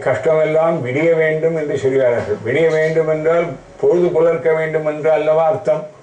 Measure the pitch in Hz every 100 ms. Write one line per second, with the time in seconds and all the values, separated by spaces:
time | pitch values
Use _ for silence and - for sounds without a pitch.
0 | - 127 160 156 156 156 165 170 123 135
1 | 165 160 160 156 165 165 147 139 135 135
2 | 127 113 101 104 110 156 165 156 156 160
3 | 156 156 156 170 170 - - - 139 175
4 | 175 160 165 165 160 160 160 156 156 151
5 | 156 151 151 156 160 156 156 151 - -